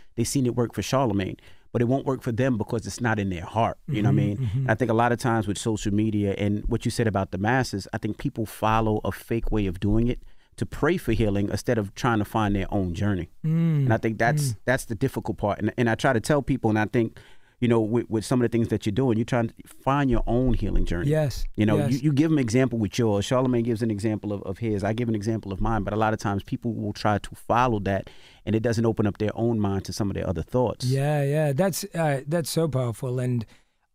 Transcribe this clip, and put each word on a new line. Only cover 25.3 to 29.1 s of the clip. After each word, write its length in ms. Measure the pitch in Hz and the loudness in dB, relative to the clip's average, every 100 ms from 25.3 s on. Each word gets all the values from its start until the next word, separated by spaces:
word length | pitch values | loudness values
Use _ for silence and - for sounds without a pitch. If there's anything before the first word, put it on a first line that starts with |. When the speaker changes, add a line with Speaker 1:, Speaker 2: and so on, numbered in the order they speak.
| 113 98 | -4 -4
Speaker 1:
of 80 | 92 | -2
mine. 240 | 107 110 | 0 0
But 100 | 95 | 0
a 20 | 104 | 0
lot 160 | 110 | 0
of 60 | 110 | 0
times 240 | 110 98 | -2 -2
people 320 | - 127 120 | -4 -6 -4
will 180 | 110 104 | -4 -6
try 240 | 104 107 101 | -2 0 0
to 160 | - | -2
follow 440 | - - 110 127 107 | -10 0 2 2 0
that, 300 | 98 98 - - - - | 0 -2 -4 -16 -20 -12
and 100 | - | -2
it 60 | 110 | 0
doesn't 220 | 117 117 | 2 2
open 220 | 113 110 | 2 2
up 100 | 107 | 0